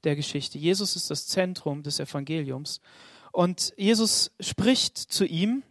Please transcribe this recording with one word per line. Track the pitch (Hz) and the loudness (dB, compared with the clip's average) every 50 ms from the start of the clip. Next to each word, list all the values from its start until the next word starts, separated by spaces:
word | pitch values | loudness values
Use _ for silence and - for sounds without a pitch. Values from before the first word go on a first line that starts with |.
| - | 2
der | 156 147 | 0 0
Geschichte. | 147 143 - - 147 135 - - 147 | 0 -2 -4 -4 -6 -6 -6 -10 -2
Jesus | 151 170 190 196 202 180 - | 0 0 2 2 0 -2 -2
ist | 185 - - | -4 -4 -4
das | - 143 - | -6 -6 -4
Zentrum | - - 185 185 185 180 - - 151 143 147 | -2 0 0 0 0 -2 -4 -4 -4 -4 -4
des | 147 147 143 - | -6 -4 -4 -4
Evangeliums. | 147 - - 147 139 135 160 165 147 135 131 131 147 - - - _ - - - - - - - - - | -4 -4 -4 -6 -4 -2 -4 -4 -2 -4 -6 -8 -8 -8 -10 -12 _ -20 -20 -20 -20 -20 -20 -20 -20 -4
Und | - - 175 180 180 - - - - | 2 2 4 4 2 0 -4 -4 -4
Jesus | - 196 202 226 214 226 208 - - - - _ _ | 0 4 4 4 6 4 2 2 2 0 -2 _ _
spricht | 185 - - - 190 233 262 - - - _ | -8 -6 -2 2 4 4 6 4 2 0 _
zu | - - _ - - 202 | -6 -8 _ 0 0 0
ihm | - 165 165 185 214 247 277 269 _ | 2 2 0 2 2 0 -2 -4 _